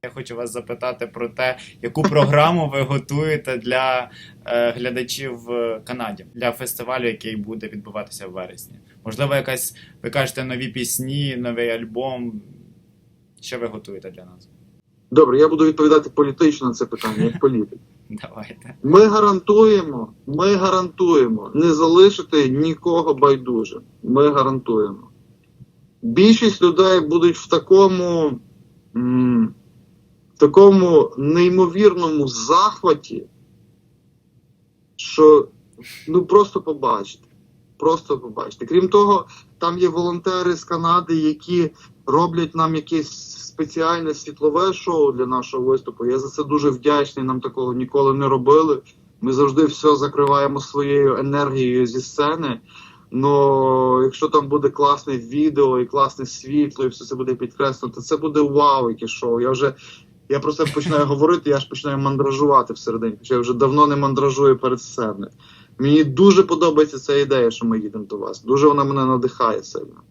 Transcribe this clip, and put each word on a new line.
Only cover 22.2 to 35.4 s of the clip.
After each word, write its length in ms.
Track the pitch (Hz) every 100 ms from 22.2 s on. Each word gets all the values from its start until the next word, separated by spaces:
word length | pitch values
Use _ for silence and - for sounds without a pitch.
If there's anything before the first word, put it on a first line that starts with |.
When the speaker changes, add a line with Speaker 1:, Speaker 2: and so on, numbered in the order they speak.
| 160 156 135
Speaker 2:
нікого 640 | 131 160 156 175 170 160
байдужим. 680 | 135 139 135 127 117 107 - - _
Ми 260 | 113 131 147
гарантуємо. 800 | 143 131 135 123 110 104 98 - _ _ _ _ _ - _ _ _
Більшість 600 | 226 131 208 226 226 196
людей 380 | 180 170 190 185
будуть 360 | 151 165 170 165
в 120 | -
такому, 920 | 165 - 190 196 185 180 170 151 123 - _ _ _ _ 117
м, 580 | 123 127 127 120 110 - _ _ _ _ _ _ _ _
в 40 |
такому 720 | 147 185 196 196 180 160 - 127
неймовірному 1080 | 143 165 180 185 175 175 208 175 165 156 135
захваті, 1000 | 120 113 175 208 208 180 151 - - - _ _ _ _ _ _ _ _ _ _ _ _ _ _ _ _ -
що, 520 | - - 151 147